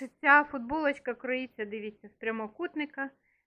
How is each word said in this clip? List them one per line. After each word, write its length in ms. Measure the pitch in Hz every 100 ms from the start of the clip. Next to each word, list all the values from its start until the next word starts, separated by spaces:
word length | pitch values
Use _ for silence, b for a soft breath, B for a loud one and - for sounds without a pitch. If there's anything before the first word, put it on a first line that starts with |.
| 262 _
ця 220 | 294 285
футболочка 720 | 294 277 233 302 302 277 -
кроїться, 520 | 233 254 254 254 - 208
дивіться, 440 | 214 214 208 208
з 40 |
прямокутника. 960 | - 220 220 214 - 349 311 294 - 269 - _ _